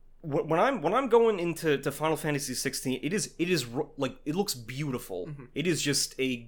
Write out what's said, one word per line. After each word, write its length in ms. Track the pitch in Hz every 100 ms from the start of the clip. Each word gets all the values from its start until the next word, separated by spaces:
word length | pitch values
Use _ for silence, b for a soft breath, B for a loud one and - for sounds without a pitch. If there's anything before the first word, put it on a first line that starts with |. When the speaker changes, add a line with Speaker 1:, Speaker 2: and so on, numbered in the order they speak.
| - -
Speaker 1:
wh-, 240 | 165 147 151
when 100 | 165
I'm, 220 | 240 262
when 120 | 156
I'm 140 | 226 269
going 300 | 233 226 202
into, 380 | 170 160 160 139
to 140 | 143
Final 260 | 131 156 156
Fantasy 360 | 156 147 143 120
sixteen, 440 | 139 - 135 127
it 100 | 147
is, 200 | 208 - -
it 120 | 175
is 160 | 170 120
ro-, 260 | 120 - -
like, 200 | 135 - -
it 100 | 165
looks 200 | 196 131
beautiful. 720 | 113 131 151 123 - 90 117
Speaker 2:
Mm-hmm. 160 | 143 -
Speaker 1:
It 140 | 135 170
is 140 | 151
just 340 | 143 139 - -
a 200 | 131 120